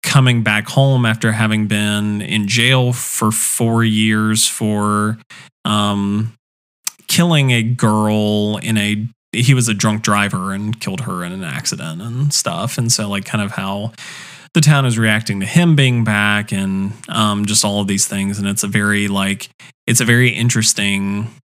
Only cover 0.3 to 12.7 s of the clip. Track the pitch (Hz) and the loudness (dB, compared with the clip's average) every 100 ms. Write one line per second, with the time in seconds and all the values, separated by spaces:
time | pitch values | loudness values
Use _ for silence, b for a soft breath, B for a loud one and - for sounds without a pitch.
0.3 | 120 110 107 104 - 139 131 117 110 113 | 4 2 0 0 2 4 4 2 0 0
1.3 | 107 110 107 107 104 104 104 104 104 101 | 0 0 0 0 0 0 0 -2 -4 -4
2.3 | 104 101 113 123 131 123 120 - - 110 | -4 0 2 4 4 2 -2 -6 -2 0
3.3 | 110 - - 117 113 113 107 110 107 107 | 0 -2 0 0 2 2 2 2 2 2
4.3 | 107 - - 110 104 104 104 107 110 B | 0 -2 -2 -2 0 0 0 0 -4 B
5.3 | B B _ - 104 104 202 202 104 110 | B B _ -2 0 0 0 0 0 -2
6.3 | - _ _ _ _ - _ - - 175 | -6 _ _ _ _ -14 _ -2 2 4
7.3 | 156 135 120 113 120 113 107 107 107 104 | 4 4 2 2 0 2 2 2 2 2
8.3 | 104 104 104 - 110 104 104 113 _ _ | 2 0 -2 -2 0 0 -2 -6 _ _
9.3 | - 120 127 117 104 107 107 107 104 101 | 0 4 4 2 0 0 0 0 0 0
10.3 | 92 95 98 104 110 - 95 110 90 87 | -2 -6 -6 -6 -6 -8 -8 -8 -6 -8
11.3 | 92 87 71 - - 82 82 113 123 147 | -8 -8 -6 -6 -6 -8 -10 -8 -2 0
12.3 | - - 85 113 | 0 -2 -4 -4